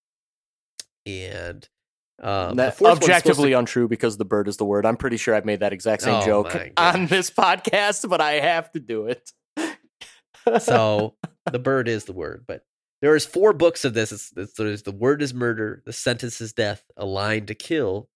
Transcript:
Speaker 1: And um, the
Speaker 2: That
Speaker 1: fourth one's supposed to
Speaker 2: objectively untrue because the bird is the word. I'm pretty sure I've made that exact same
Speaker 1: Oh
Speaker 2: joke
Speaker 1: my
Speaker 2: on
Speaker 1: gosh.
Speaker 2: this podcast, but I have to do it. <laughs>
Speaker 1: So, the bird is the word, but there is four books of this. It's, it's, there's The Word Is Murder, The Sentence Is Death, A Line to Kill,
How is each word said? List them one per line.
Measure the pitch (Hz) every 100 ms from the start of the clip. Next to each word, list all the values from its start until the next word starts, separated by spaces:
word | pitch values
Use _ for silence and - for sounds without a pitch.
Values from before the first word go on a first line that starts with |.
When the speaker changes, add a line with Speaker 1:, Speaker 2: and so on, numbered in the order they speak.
| _ _ _ _ _ _ _ _ - _ 104
Speaker 1:
And | 92 92 87 87 98 - _ _ _ _ _
um, | - 98 90
the | 127
Speaker 2:
That | 131 -
Speaker 1:
fourth | -
one's | 165
supposed |
to | 170
Speaker 2:
objectively | 175 - 147 143
untrue | 127 120 123 117
because | 113 117 104
the |
bird | 98 104 101
is | 98
the |
word. | 104 101 110
I'm | 117
pretty | 135 117
sure | -
I've | 107
made | 107 101
that | 101
exact | 98 110 107
same | -
Speaker 1:
Oh | 113
Speaker 2:
joke | 101 104 92
Speaker 1:
my | 90 87 -
Speaker 2:
on | 170 180
Speaker 1:
gosh. | 165
Speaker 2:
this | 185 180
podcast, | - 190 185 - 202 208 202 214
but | 175
I | 151
have | 151 151 165 160
to | 160
do | 113 110 107
it. | 120 - _ _ -
<laughs> | 320 - _ _ - _ _ _ 240 226
Speaker 1:
So, | - 120 107 104 110 _ - _ -
the | 123
bird | 131 135 120
is | 110
the | -
word, | 92 76 117 -
but | 76 _ _ _ _
there | 143 151
is |
four | - 180 214
books | 160 170 165 127
of |
this. | 113 107
It's, | 104 - -
it's, | 101
there's | - 107 104
The | 101
Word | 98 123 147
Is | 143
Murder, | 123 120 110 107 98 -
The |
Sentence | - - 120 120 -
Is | 113
Death, | - 104 104 _ -
A | 98
Line | 98 104 110 104
to |
Kill, | 107 - 160 110 98 -